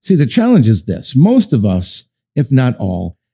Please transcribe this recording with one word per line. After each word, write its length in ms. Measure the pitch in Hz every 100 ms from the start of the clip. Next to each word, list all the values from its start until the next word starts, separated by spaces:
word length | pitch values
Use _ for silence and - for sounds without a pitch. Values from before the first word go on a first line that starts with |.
See, 140 | - 185
the 100 | 139
challenge 420 | - 233 233 110
is 180 | 104 -
this. 300 | 90 - 131
Most 380 | 185 254 220
of 100 | 131
us, 460 | 101 92 87 - _ _ _ -
if 160 | 139
not 240 | 131 127 120
all 420 | 95 90 87 - _